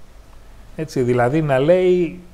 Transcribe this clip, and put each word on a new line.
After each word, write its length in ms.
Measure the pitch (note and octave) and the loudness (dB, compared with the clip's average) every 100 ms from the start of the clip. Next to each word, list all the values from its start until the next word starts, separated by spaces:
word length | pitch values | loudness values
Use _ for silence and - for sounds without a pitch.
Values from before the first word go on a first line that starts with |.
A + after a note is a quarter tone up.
| - - - - - - - - | -20 -20 -20 -20 -20 -20 -18 -12
Έτσι, 260 | D#3 C#3 | -8 -4
δηλαδή 400 | B2 B2 A#2+ D#3 | 0 0 2 0
να 180 | D#3 C3 | 0 0
λέει, 600 | C#3+ F#3 F#3 F3+ E3 - - | 2 2 4 2 0 -6 -18